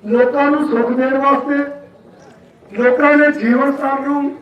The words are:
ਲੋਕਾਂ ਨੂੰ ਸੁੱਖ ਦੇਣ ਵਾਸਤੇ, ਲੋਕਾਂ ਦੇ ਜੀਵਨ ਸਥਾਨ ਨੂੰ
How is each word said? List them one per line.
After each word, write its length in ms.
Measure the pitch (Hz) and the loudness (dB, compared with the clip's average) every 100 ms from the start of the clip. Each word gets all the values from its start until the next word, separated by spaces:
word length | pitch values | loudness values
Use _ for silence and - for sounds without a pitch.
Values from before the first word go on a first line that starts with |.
| 208 | 0
ਲੋਕਾਂ 460 | 240 254 285 285 | 2 2 2 0
ਨੂੰ 160 | 302 - | 0 0
ਸੁੱਖ 220 | 233 240 | -2 -2
ਦੇਣ 260 | 247 262 269 | 0 0 0
ਵਾਸਤੇ, 400 | 277 269 285 285 285 - - - - - - - - _ - 208 | 2 0 0 -4 -4 -10 -18 -20 -20 -20 -20 -20 -20 _ -14 -2
ਲੋਕਾਂ 360 | 247 254 285 294 | 0 2 4 4
ਦੇ 140 | 294 | 2
ਜੀਵਨ 400 | - 220 254 277 | 0 0 0 0
ਸਥਾਨ 320 | 277 277 277 | -2 -4 -4
ਨੂੰ 340 | 277 285 277 - | -4 -4 -4 -8